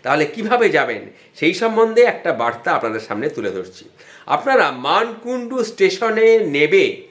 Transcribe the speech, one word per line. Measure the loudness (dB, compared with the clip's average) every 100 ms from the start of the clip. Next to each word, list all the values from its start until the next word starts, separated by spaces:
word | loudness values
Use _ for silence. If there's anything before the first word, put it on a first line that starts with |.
তাহলে | 0 0
কিভাবে | 0 -4 -2 2 2
যাবেন, | 2 -2 -6 -12 -20 _
সেই | -2 -2
সম্বন্ধে | 0 -2 2 2 4
একটা | 2 2 -4
বার্তা | -2 -2 -2 -2
আপনাদের | -2 -2 -6
সামনে | -8 -6 -6
তুলে | -6 -6
ধরছি। | -6 -10 -18 -20 _ -20 -20 -4
আপনারা | -2 2 2 2
মানকুণ্ডু | -2 0 0 0 -6 -8 -8 -6 -4
স্টেশনে | -4 0 0 2 -2 2 4 4
নেবে | 2 0 4 4 2 -2 -16